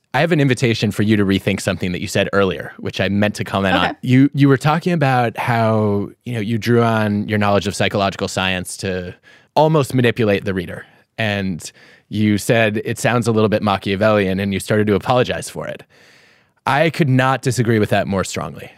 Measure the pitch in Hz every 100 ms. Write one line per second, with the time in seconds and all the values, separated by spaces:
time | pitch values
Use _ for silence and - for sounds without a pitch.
0 | _ 131 165 165 143 123 120 113 110 -
1 | 104 107 98 95 - 95 - 90 95 87
2 | 95 104 98 101 98 76 - - - -
3 | 95 101 104 - 95 101 95 90 87 -
4 | 127 127 143 143 139 131 156 160 180 170
5 | 139 123 117 - - 117 110 110 107 101
6 | 101 - - 117 104 113 113 120 117 110
7 | 107 104 101 107 104 101 98 - 101 107
8 | 98 - 98 - 95 92 90 - 98 92
9 | 90 - _ - _ - 156 156 127 123
10 | 117 110 107 98 95 92 80 - - _
11 | _ - 107 101 95 80 - - - -
12 | - 104 107 101 - 117 110 107 123 113
13 | 117 120 117 110 107 104 104 95 104 95
14 | 110 107 95 95 101 95 - 107 104 95
15 | - 127 120 82 - 80 - - - _
16 | _ _ _ _ _ _ - 139 165 -
17 | 151 127 131 135 135 120 113 110 104 101
18 | 82 95 - - 78 67 -